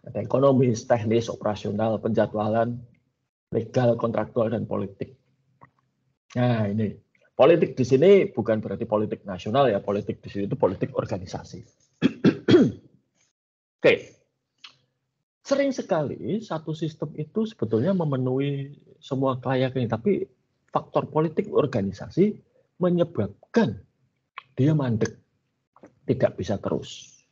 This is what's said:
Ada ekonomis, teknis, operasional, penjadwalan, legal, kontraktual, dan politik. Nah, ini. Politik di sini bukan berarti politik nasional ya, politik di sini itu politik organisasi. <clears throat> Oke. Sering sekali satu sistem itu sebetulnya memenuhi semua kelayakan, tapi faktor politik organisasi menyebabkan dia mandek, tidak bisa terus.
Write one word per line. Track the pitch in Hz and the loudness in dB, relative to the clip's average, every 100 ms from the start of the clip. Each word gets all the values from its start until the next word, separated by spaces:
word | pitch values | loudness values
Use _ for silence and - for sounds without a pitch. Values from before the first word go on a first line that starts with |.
| - | -10
Ada | 107 | -10
ekonomis, | 104 123 139 127 131 110 - | -2 2 4 6 4 0 0
teknis, | 120 110 117 117 | 0 2 0 0
operasional, | - 107 104 104 104 110 104 | -6 -4 -4 -6 -2 -2 -2
penjadwalan, | 113 113 104 107 104 113 117 120 - _ _ _ _ _ _ | -2 0 0 0 -2 0 0 -4 -14 _ _ _ _ _ _
legal, | - 110 - 123 117 | -6 -2 2 2 2
kontraktual, | 117 107 107 123 113 | 0 -2 -4 -2 -2
dan | 110 | -2
politik. | 101 101 98 - - - _ _ _ _ - _ _ _ _ _ _ 123 | -4 -4 -6 -8 -14 -14 _ _ _ _ -20 _ _ _ _ _ _ 0
Nah, | 123 117 104 | 2 2 0
ini. | 104 104 - _ _ _ - | 0 -2 -6 _ _ _ 4
Politik | 135 170 165 - | 6 6 2 -2
di | 127 | 2
sini | 131 175 196 - | 6 8 6 6
bukan | - 107 110 | -2 -2 -2
berarti | 104 98 | -2 -6
politik | 117 107 107 107 | -2 -2 -2 -6
nasional | 98 92 107 127 135 | -10 -10 -2 2 2
ya, | 98 | 2
politik | 101 101 107 - | -2 -4 -4 -10
di | - | -8
sini | 101 101 | -6 -4
itu | - | 0
politik | 98 95 123 | 0 0 -6
organisasi. | - - 95 90 90 - 90 - _ _ _ | -6 -6 -8 -8 -12 -12 -20 -20 _ _ _
<clears throat> | - - - - - 349 165 - _ _ _ _ _ _ _ _ _ _ | -2 4 2 2 4 6 6 0 _ _ _ _ _ _ _ _ _ _
Oke. | 123 104 - _ _ _ _ _ - _ _ _ _ _ _ _ - | 2 2 -4 _ _ _ _ _ -20 _ _ _ _ _ _ _ -2
Sering | 277 277 | 0 0
sekali | 247 - 170 135 - 95 208 | -2 -2 0 0 -6 -6 -6
satu | 214 160 160 | -6 -8 -8
sistem | 156 160 - 156 | -6 -6 -6 -10
itu | - 151 214 220 | -8 -6 -4 -4
sebetulnya | - 107 110 156 | -4 -2 0 0
memenuhi | 190 160 131 127 131 143 139 139 143 _ - | 0 0 0 0 -2 -2 -4 -8 -16 _ -20
semua | - 131 135 131 | -8 -2 -2 -2
kelayakan, | 135 131 131 131 117 | -2 0 0 -2 -2
tapi | 110 208 - - _ _ _ _ | -2 0 -2 -4 _ _ _ _
faktor | 151 - 151 - | -6 -2 -4 -2
politik | 151 160 156 - | -2 0 -2 -2
organisasi | 113 143 117 98 95 - - 208 - _ _ _ _ | 0 0 -2 -4 -6 -8 0 0 0 _ _ _ _
menyebabkan | 180 175 170 - 98 - _ 233 175 95 - _ _ _ _ - _ - | 0 2 0 -2 -6 -8 _ 0 0 -2 -16 _ _ _ _ -20 _ 0
dia | 143 | 2
mandek, | 156 131 107 110 - _ _ _ _ _ _ - _ - | 2 0 0 -2 -4 _ _ _ _ _ _ -20 _ -4
tidak | 131 - | 0 0
bisa | - 90 98 | -2 -6 -4
terus. | - - - - - _ _ | -4 -6 -6 -16 -20 _ _